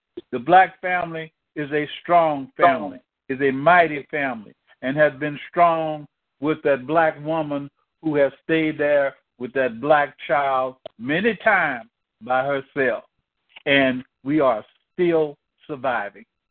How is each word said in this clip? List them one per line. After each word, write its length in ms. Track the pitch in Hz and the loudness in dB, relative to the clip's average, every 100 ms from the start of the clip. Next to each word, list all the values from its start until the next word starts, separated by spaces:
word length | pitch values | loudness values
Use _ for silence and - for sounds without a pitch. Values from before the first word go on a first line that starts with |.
| _ - - | _ -20 -10
the 80 | 127 | -6
black 420 | 127 180 180 - | 4 6 4 0
family 520 | 185 180 170 165 160 _ _ 160 | -6 -4 -6 -10 -12 _ _ -10
is 140 | 143 | -4
a 160 | 147 147 - | -4 -4 -8
strong 500 | - 175 160 143 131 - | 2 4 4 0 -6 0
family, 440 | 170 165 147 135 _ _ - | 2 2 -4 -12 _ _ -8
is 120 | 131 | -2
a 100 | 139 | 0
mighty 560 | 131 151 180 165 147 127 | 2 4 6 4 -2 -6
family, 440 | 151 135 117 101 _ _ _ | -4 -4 -6 -12 _ _ _
and 140 | 127 147 | -4 2
has 180 | 147 | 2
been 240 | 135 151 143 - | 2 -8 -8 -4
strong 580 | 175 170 165 156 151 147 _ _ - | 2 2 2 -4 -6 -12 _ _ -6
with 220 | 143 156 | -4 -2
that 240 | 151 135 127 | 0 -2 0
black 320 | 160 160 147 | 0 2 0
woman 460 | 147 160 147 143 143 _ _ _ | -4 -4 -4 -6 -10 _ _ _
who 120 | 156 143 | -2 2
has 160 | 135 - | 0 -2
stayed 340 | - 160 156 147 | -4 -2 -2 -2
there 380 | 147 143 139 - _ - | 0 2 0 -6 _ -14
with 140 | 120 | -6
that 260 | 135 127 113 | -2 -2 -2
black 360 | 143 147 143 - - | 2 2 2 -6 -4
child 500 | 147 139 131 131 127 - - | -2 0 -2 -2 -8 -20 -10
many 360 | 120 160 226 202 | -4 -2 0 0
times 520 | 220 196 156 123 113 _ _ _ | 2 2 0 -4 -12 _ _ _
by 240 | 113 127 | -4 -2
herself. 600 | 139 139 135 135 131 104 - _ _ _ _ - - | 0 -4 -4 -2 0 -2 -8 _ _ _ _ -8 0
And 380 | 139 131 127 - _ | 2 2 0 -8 _
we 180 | 135 151 | -2 2
are 240 | 135 110 - _ _ | 2 0 -6 _ _
still 440 | - 175 165 151 143 _ _ - | -2 0 2 0 -6 _ _ -14
surviving. 580 | 143 131 117 101 98 113 _ _ | -8 -4 -4 -6 -14 -20 _ _